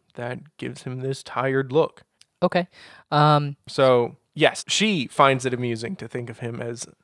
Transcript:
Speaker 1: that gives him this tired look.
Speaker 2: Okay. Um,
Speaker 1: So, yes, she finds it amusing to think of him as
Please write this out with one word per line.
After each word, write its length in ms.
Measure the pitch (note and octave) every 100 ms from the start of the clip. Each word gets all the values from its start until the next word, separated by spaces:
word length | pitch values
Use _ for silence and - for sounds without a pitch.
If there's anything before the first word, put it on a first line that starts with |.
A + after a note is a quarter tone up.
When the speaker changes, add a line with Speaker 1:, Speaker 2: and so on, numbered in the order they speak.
| _ -
Speaker 1:
that 260 | A#2+ B2+ C#3+ _
gives 260 | B2+ B2
him 160 | - B2+
this 240 | C3 C3+
tired 480 | - - C3 C3+ C3+
look. 320 | C#3 D#3+ - _ _ _ _
Speaker 2:
Okay. 240 | F3+ F3+ F3 _ - - _
Um, 420 | D3 D3+ D3 D3 C#3+ -
Speaker 1:
So, 480 | - C3+ B2 A#2 - _ -
yes, 300 | D3 - -
she 400 | - G#3+ F#3+ A#2
finds 400 | - C#3 C3+ C3
it 80 | A#2+
amusing 400 | B2 A#2 A#2 -
to 140 | A2+
think 200 | B2+ A#2+
of 120 | A2+
him 200 | A#2+ A#2+
as 280 | A#2+ A#2 - _